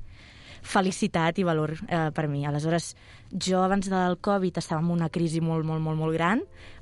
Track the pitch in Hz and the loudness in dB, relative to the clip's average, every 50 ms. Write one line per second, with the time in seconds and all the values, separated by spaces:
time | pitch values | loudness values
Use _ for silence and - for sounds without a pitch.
0 | - - - - - - - - - - - - - - - 208 185 190 180 - | -10 -12 -16 -20 -20 -20 -20 -20 -20 -20 -18 -16 -6 0 2 2 2 2 0 0
1 | 226 190 - 170 160 165 170 - 185 170 160 156 151 151 160 160 208 - 175 165 | -2 0 2 2 2 2 2 2 2 2 2 2 0 0 -4 -6 -4 -2 0 0
2 | 160 151 151 - 151 147 143 143 143 147 143 147 151 160 170 170 - - - - | 0 0 0 -2 -2 0 -2 -2 -2 -2 -2 0 0 0 0 0 0 -4 -10 -16
3 | - - - - - - - 180 - 185 185 185 190 185 196 202 190 196 190 185 | -20 -20 -20 -20 -14 -10 -8 -4 0 2 2 2 4 2 2 0 0 0 2 2
4 | 180 180 180 170 - 208 202 196 185 180 - 165 - - 165 151 165 170 175 170 | 2 2 0 0 0 2 2 2 2 0 -2 -2 -4 -2 -2 0 2 2 2 2
5 | 165 156 - 170 170 165 160 165 165 160 160 160 160 160 156 160 156 156 156 156 | 0 0 0 0 0 0 0 0 0 2 0 0 0 0 -2 -2 0 0 0 0
6 | 156 160 160 160 165 175 214 311 392 - - - - - - - | 0 0 0 2 2 2 2 0 -2 -4 -10 -18 -20 -20 -16 -6